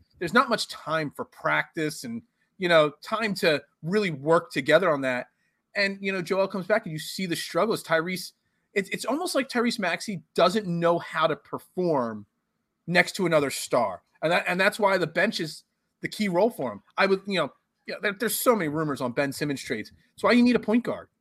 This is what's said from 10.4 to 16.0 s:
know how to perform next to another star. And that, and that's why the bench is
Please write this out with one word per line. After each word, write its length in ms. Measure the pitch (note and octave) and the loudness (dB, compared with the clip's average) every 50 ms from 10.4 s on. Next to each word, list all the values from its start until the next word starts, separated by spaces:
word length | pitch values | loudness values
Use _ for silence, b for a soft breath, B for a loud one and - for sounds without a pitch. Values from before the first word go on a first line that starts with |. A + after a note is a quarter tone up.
| E3+ F#3 F3+ A3 G3+ | 4 4 4 0 -2
know 320 | F3+ E3+ E3+ E3+ E3 E3+ D#3+ | -2 -2 2 2 2 2 2
how 280 | - - - D#3+ D#3+ | -2 -4 -2 0 0
to 100 | D#3+ D3 | 0 0
perform 880 | - _ - - B2+ - _ - F#3+ F3+ E3+ D#3 C3+ A#2+ A2+ A2 G#2+ G#2 _ _ _ _ _ _ _ _ _ _ _ - | -2 _ -10 -12 -12 -12 _ -4 -2 0 2 2 0 0 -2 -6 -10 -14 _ _ _ _ _ _ _ _ _ _ _ -6
next 260 | - F3 F3 F3+ - - | 0 2 2 2 2 0
to 100 | - F3+ | -2 0
another 240 | E3 E3 D3+ C#3+ C3 | 2 4 2 2 0
star. 520 | - - - - - B2+ A#2 G2 F2+ - _ _ _ - | -4 -6 -4 0 0 0 0 0 -4 -8 _ _ _ -4
And 100 | - D#3+ | -2 0
that, 120 | F3 G3+ - F#3 | 0 0 0 0
and 100 | F3+ F3+ | 0 2
that's 180 | F#3+ G#3 G3+ - | 2 0 2 2
why 180 | G#3 F#3+ G3 | 2 2 2
the 100 | F#3 E3+ | 2 0
bench 340 | D#3 - F3 F3+ A3+ - - | 0 0 0 0 0 0 -2
is 240 | E3+ D3+ - - - _ _ _ _ _ _ _ | -6 -8 -10 -14 -20 _ _ _ _ _ _ _